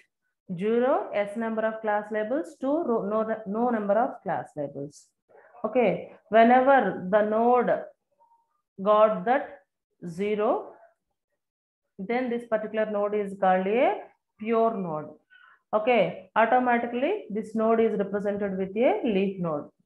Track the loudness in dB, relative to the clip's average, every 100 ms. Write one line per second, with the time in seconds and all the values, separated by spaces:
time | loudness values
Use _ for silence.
0 | _ _ _ _ -12 -6 0 2 2 0
1 | -2 -4 -4 -4 -4 -2 -4 -4 -2 -2
2 | -2 -4 -2 -4 -6 -6 -2 -2 0 -2
3 | -2 -2 -2 -4 -6 -2 0 0 0 2
4 | 0 -4 -6 -6 -6 -8 -8 -8 -12 -14
5 | _ _ _ -20 -20 -10 -4 0 2 0
6 | -6 -20 _ 6 8 8 6 6 4 -2
7 | 0 2 2 2 4 4 2 -2 -4 -18
8 | _ _ _ _ _ _ _ -4 2 6
9 | 6 4 0 0 -2 -12 _ _ _ _
10 | -12 -6 -2 0 0 0 -4 -16 -20 _
11 | _ _ _ _ _ _ _ _ _ -14
12 | -6 -4 -2 -6 -4 -4 -4 -4 -2 -2
13 | -2 -2 -4 0 2 2 2 0 0 -2
14 | -8 _ _ _ -2 0 2 0 -6 -8
15 | -10 -16 _ _ -20 _ _ -2 2 2
16 | 2 -2 -4 0 2 2 2 0 -2 -2
17 | -2 -4 -6 -8 -6 -2 2 4 2 0
18 | -2 -4 -4 -4 -4 -4 -4 0 0 2
19 | 0 0 0 -2 -4 -4 -8 _